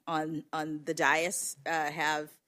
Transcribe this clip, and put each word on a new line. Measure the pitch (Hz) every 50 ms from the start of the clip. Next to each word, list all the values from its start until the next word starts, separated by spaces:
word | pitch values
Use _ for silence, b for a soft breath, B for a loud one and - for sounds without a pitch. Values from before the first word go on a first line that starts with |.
| -
on, | - 165 156 156 160 160 147 - -
on | - 160 156 160 151 151 147
the | 165
dais, | 156 165 156 135 151 156 165 180 - - - - - - -
uh, | - 165 160 151 147
have, | 147 165 151 156 156 151 151 151 - _ _